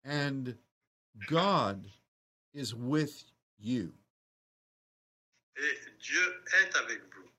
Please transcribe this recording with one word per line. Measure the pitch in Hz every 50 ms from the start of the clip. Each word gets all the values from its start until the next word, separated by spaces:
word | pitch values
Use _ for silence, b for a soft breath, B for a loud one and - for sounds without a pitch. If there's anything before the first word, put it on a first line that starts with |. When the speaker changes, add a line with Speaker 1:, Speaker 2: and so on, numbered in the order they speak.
| _
Speaker 1:
And | 135 147 147 143 143 139 135 127 123 117 - _ _ _ _ _ _ _ _ _ _ _ 110 101 -
God | 151 165 185 202 196 156 120 98 98 98 87 - - _ _ _ _ _ _ _ _ _ _ _ _
is | 143 135 107 113
with | 113 120 127 147 156 151 147 - - - - _ _ _ _ _ _
you. | 104 113 127 120 92 151 - - _ _ _ _ _ _ _ _ _ _ _ _ _ _ _ _ _ _ _ _ _ _ _ _ _ _ _ _ _ _ _
Speaker 2:
Et | 131 143 151 - - - - 110 _
Dieu | - - 147 170 180 175 180 - - - 180 185
est | 185 180 -
avec | - - 120 117 - - - -
vous. | - - - _